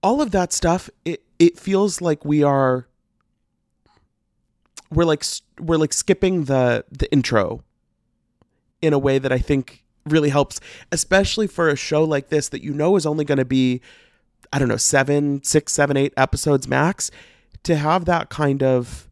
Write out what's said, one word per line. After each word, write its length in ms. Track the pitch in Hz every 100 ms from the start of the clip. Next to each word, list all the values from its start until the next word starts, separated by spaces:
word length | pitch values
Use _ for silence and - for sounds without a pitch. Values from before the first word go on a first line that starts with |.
All 180 | 185 247
of 100 | 240
that 200 | 190 180
stuff, 380 | - 175 175 - _
it, 180 | - 170 _ _
it 200 | 170 -
feels 420 | - 190 202 -
like 240 | 175 151
we 180 | 147 147
are, 460 | 143 139 135 127 123 _ _ _ _ _ _ _ _ _ _ _ _ _ _ _ _ _ _ - _
we're 140 | 156
like 180 | 170 151
s-, 200 | - - _ -
we're 160 | 165 165
like 160 | 156
skipping 520 | - - 196 190 185
the, 400 | 139 135 123 113 -
the 200 | - -
intro 500 | 147 123 113 90 - - _ _ _ _ _ _ _ _ _ _ _
in 120 | 160
a 60 | 147
way 200 | 139 135
that 120 | 131
I 80 | 127
think 460 | - 139 127 - _ _
really 260 | - 156 147
helps, 280 | 143 139 - - - -
especially 560 | 165 - 190 196 - 208
for 220 | - 165
a 80 | 143
show 260 | - 151
like 280 | 160 147 143
this 180 | 151 139
that 160 | 139
you 100 | -
know 220 | 143 156 196
is 100 | 156
only 180 | 156
gonna 200 | 143 139
be, 360 | 127 131 127 123 - - _ _ _ _ _
I 60 | 139
don't 80 | 131
know, 100 | 110
seven, 640 | - 143 135 143 143 139
six, 280 | - 156 -
seven, 240 | - 143 139
eight 160 | 139 -
episodes 500 | 135 - - 139 131
max, 460 | 135 156 196 - - - _ _ -
to 140 | - 160
have 300 | 151 180 170
that 220 | 170 -
kind 320 | - 147 139
of 440 | 135 127 120 - -